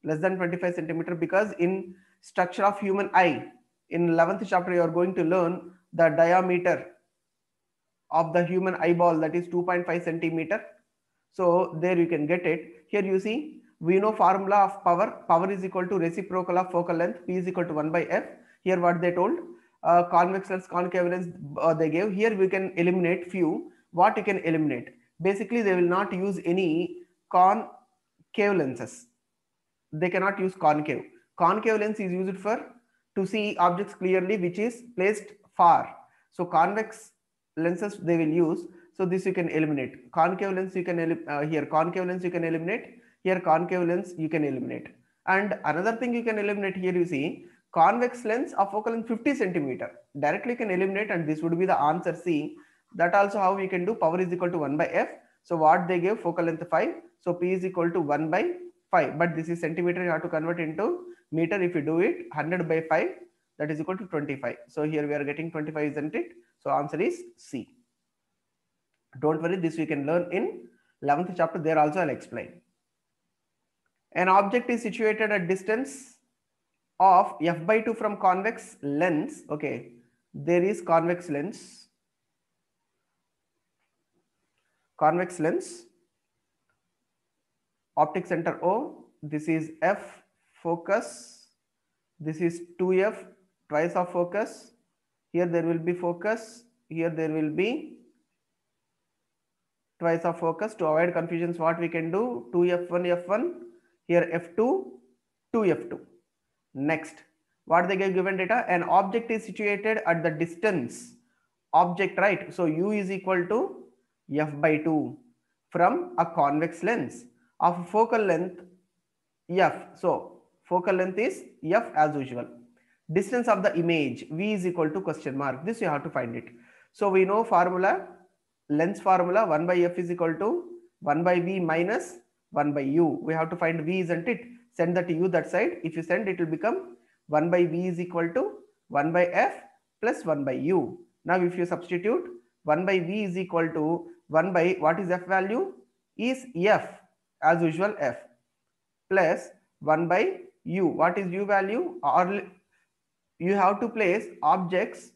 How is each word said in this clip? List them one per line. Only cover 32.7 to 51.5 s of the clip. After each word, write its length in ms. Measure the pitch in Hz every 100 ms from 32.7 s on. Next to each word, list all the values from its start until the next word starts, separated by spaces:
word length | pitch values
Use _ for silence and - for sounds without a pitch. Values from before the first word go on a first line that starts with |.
| - _ _ _ -
to 100 | 190
see 300 | 220 208 202
objects 360 | 180 175 196
clearly, 420 | - 185 185 185 180
which 220 | 175 175
is 260 | 226 240 - -
placed 280 | 190 214 - - _ -
far. 380 | 175 139 - - - _ _
So 140 | -
convex 640 | 175 165 180 208 214 - - _ _ _ _ -
lenses 420 | 170 180 208 202
they 180 | 170 170
will 120 | 156
use. 320 | 165 160 180 - - _
So 100 | -
this 220 | 190 185 190
you 80 |
can 140 | 185 170
eliminate. 600 | 160 156 143 123 - -
Concave 400 | 170 170 185 196
lens 240 | 185 190 185
you 80 |
can 140 | 180 170
elim-, 260 | 165 165 -
uh, 140 | 147
here 240 | 151 160 151
concave 400 | 156 165 185 180
lens 180 | 185
you 60 | 180
can 140 | 180
eliminate. 560 | 165 165 165 220 - - _ _
Here 160 | 185 185
concave 460 | 180 160 175 185 170
lens 280 | 180 190 -
you 120 | 160
can 160 | 160
eliminate. 420 | 147 131 127 123 - - _ _ -
And 320 | 190 202 -
another 320 | 147 156 202 226
thing 180 | 247
you 80 | 240
can 160 | 226 214
eliminate, 380 | 202 202 196 185
here 180 | 180
you 100 | 180
see 420 | 170 143 151 - - _ _
convex 500 | 170 170 233 247 240
lens 300 | 214 233 339
of 160 | - 196
focal 220 | 202 226
length 160 | 233 226
fifty 260 | 226 302
centimeter. 560 | 277 196 175 143 127 117 - _ 143
Directly 340 | 147 190 240
you 40 | 240
can 140 | 220
eliminate, 400 | 180 190 196 208
and 180 | 190 156
this 140 | 156
would 160 | 170